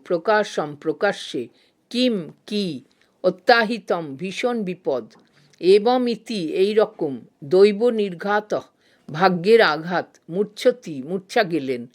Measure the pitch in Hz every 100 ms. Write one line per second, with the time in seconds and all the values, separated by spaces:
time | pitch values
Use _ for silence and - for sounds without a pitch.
0 | - 175 190 214 208 - 151 143 160 151
1 | 202 190 - 147 113 _ _ _ _ 240
2 | 254 208 147 - - 208 190 131 - _
3 | _ _ 185 180 - 233 214 233 - 185
4 | 156 135 185 - 247 240 185 175 165 127
5 | 110 _ _ _ _ _ 170 208 214 254
6 | 247 226 - 220 156 160 196 214 208 -
7 | 156 123 - _ 139 185 208 202 247 226
8 | 202 170 202 208 208 151 - _ _ _
9 | - 147 190 180 180 226 185 151 165 175
10 | - _ - 170 208 - 254 247 185 143
11 | 131 190 190 247 196 165 131 123 120